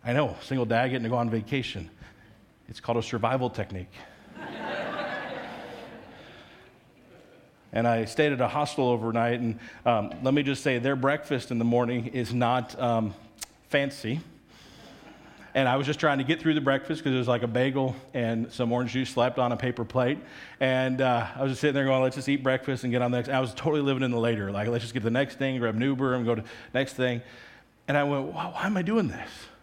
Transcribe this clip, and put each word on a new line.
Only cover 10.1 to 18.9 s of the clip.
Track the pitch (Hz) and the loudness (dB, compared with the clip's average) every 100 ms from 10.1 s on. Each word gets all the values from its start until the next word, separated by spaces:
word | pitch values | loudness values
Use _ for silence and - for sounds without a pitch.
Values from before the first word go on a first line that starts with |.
| - | -2
let | 127 | 2
me | 143 | 2
just | 139 131 | 2 0
say, | 143 123 | 0 2
their | 131 139 | 0 2
breakfast | 135 143 - 135 - | 2 0 -2 -4 -2
in | 117 | 0
the | 117 | 2
morning | 120 120 123 120 | 2 2 -2 -4
is | 127 110 | -4 -2
not, | 120 120 123 113 - | 0 2 2 -2 -2
um, | 123 113 107 - - - - - _ | 0 2 0 -6 -18 -16 -16 -16 _
fancy. | 143 139 139 110 143 - - _ - - - - - - - - - - 131 | 0 0 -4 -4 -4 -6 -20 _ -20 -20 -20 -20 -20 -20 -20 -20 -20 -4 2
And | 131 | 2
I | |
was | 131 139 | 2 0
just | 151 | 2
trying | 156 139 | 2 2
to | |
get | 135 160 | 2 2
through | 160 | 2
the | 151 | 2
breakfast | 135 135 - 156 | 4 2 0 -4
'cause | 139 | 0
it | 127 | 2
was, | 123 | 2
like, | 120 | 2
a | 117 | 2
bagel | 117 131 135 131 131 - | 2 2 2 0 -2 -8
and | 131 117 117 117 | -2 0 0 -4
some | - 120 | -2 0
orange | 123 123 | 2 0